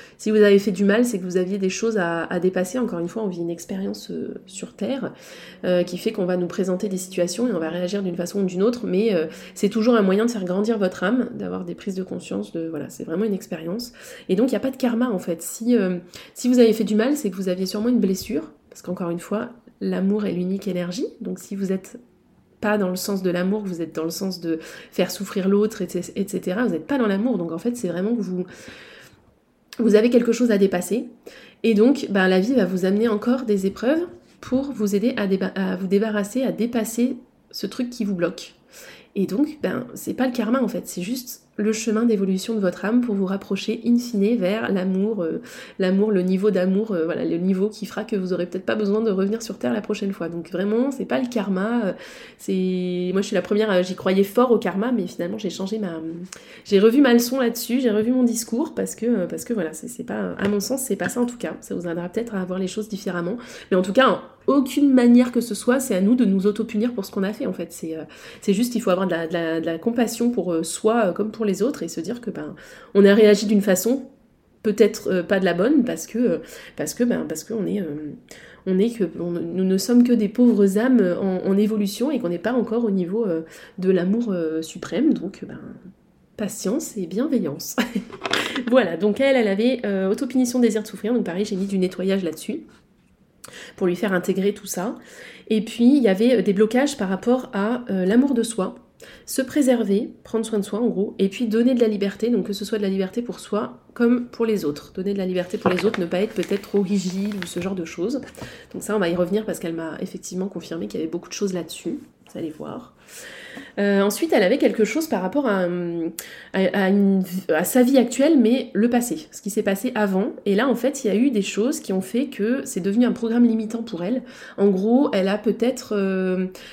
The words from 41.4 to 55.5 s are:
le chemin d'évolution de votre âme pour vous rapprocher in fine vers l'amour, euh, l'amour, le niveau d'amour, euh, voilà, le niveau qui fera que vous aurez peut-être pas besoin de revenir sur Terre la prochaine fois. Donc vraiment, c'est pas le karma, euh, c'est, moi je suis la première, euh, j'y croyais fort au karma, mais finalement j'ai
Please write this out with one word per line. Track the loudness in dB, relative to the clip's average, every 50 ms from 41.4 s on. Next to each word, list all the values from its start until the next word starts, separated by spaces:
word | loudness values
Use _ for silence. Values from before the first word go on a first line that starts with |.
| _ _ _ -2
le | -2 0 0
chemin | 0 -2 -2 0 2 2
d'évolution | 2 2 2 2 0 0 -2 -2 -4 -2
de | -2
votre | 0 -2 -2 -2 -2
âme | 0 2 2 2
pour | 2 0
vous | 0 0
rapprocher | -2 -2 -4 -4 -4 -6 -4 -2 -4 -4 -2 0
in | 2 2 2
fine | 2 0 0 0 2 2 2 2
vers | 2 0 0 0 0 0 0
l'amour, | 0 0 0 0 0 0 0 0 -2 -2
euh, | -2 -4 -6 -8 -12 -16 -18 -18 -12 -6 -2
l'amour, | 0 2 4 4 4 4
le | 4 2 2
niveau | 2 2 2 2 2
d'amour, | 2 2 2 2 2 0 0 0 0
euh, | 0 0
voilà, | 0 -2 -2 -2
le | -2 -2
niveau | 0 0 0 0 2 0 -2
qui | -2 -6 -10
fera | -10 -8 -8 -6
que | -4 -4
vous | -4 -2 -2 -2
aurez | -2 -2
peut-être | -4 -6 -6 -4
pas | -2 -2
besoin | 0 0 0 0 0 0
de | 0
revenir | 0 0 0 0 -2 -4 -6
sur | -8 -8 -6
Terre | -4 -4 -2
la | -2 -4
prochaine | -4 -4 -4 -4 -4 -4
fois. | -4 -6 -8
Donc | -6 -8 -8 -6
vraiment, | -6 -4 -2 0 0 0 0 0
c'est | -2 -4 -6
pas | -4 -2 -2
le | -2 -2
karma, | -2 -4 -2 -2 -2 -2 -2 -2 0 0 0
euh, | -2 -4 -6 -10 -18 -18 -20 -20 -20 -20 -12
c'est, | -6 -4 -2 0 0 0 0 -2 -2 -2 -2 -2 -2 -2 0
moi | -2
je | -2
suis | 0 -2
la | -2 -2
première, | 0 0 0 2 2
euh, | 2 2 2
j'y | 0 -2
croyais | -4 -2 2 4 4 2
fort | 4 4 2 4 6
au | 4 4
karma, | 2 0 -2 -2 0 0 0
mais | 0 -2
finalement | -4 -6 -6 -6 -6 -6
j'ai | -6 -6 -6